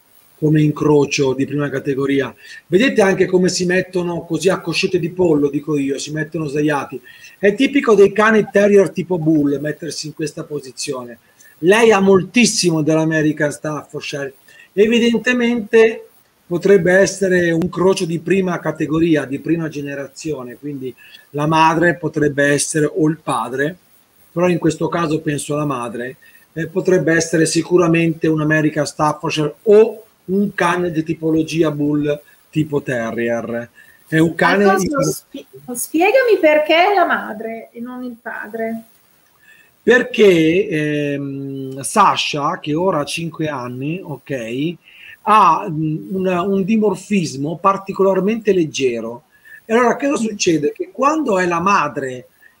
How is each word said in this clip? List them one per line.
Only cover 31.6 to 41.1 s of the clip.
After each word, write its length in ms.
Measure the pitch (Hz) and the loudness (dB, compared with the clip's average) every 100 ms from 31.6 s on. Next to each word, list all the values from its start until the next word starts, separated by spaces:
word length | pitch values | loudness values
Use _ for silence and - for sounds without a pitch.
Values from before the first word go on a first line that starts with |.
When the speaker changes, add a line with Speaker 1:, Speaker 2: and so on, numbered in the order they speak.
| 160 | -2
Speaker 1:
bull 500 | 147 147 147 147 147 - _ _ | 0 -2 0 -2 -4 -8 _ _
tipo 320 | 156 147 139 | -4 -2 -2
terrier. 840 | 143 123 113 113 117 117 110 117 120 _ - _ - | -2 -4 -4 -4 -2 -2 -4 -8 -10 _ -20 _ -2
È 120 | 160 | 0
un 160 | 160 | 2
cane 300 | 160 185 196 | 2 2 4
Speaker 2:
Alfonso, 460 | 202 190 180 277 - | 4 2 0 -2 -2
spie-, 360 | - - 277 - - - | -4 -10 -18 -16 -18 -12
spiegami 640 | 240 - 311 381 523 494 392 | -10 -4 0 4 4 4 4
perché 500 | 311 302 302 330 381 | 4 4 4 4 4
è 40 | |
la 120 | 392 339 | 4 2
madre 640 | 214 208 214 220 226 - | 0 -4 -10 -10 -12 -14
e 80 | 240 | -14
non 220 | 240 254 | -12 -12
il 120 | 254 233 | -12 -12
padre. 600 | 226 - 214 226 226 226 - _ _ _ _ _ _ - _ _ | -14 -14 -10 -8 -6 -8 -12 _ _ _ _ _ _ -20 _ _
Speaker 1:
Perché, 840 | - 247 240 - 208 170 156 175 220 | 4 4 4 4 6 6 4 2 0
ehm, 1120 | 156 151 147 143 | -2 -2 -2 -2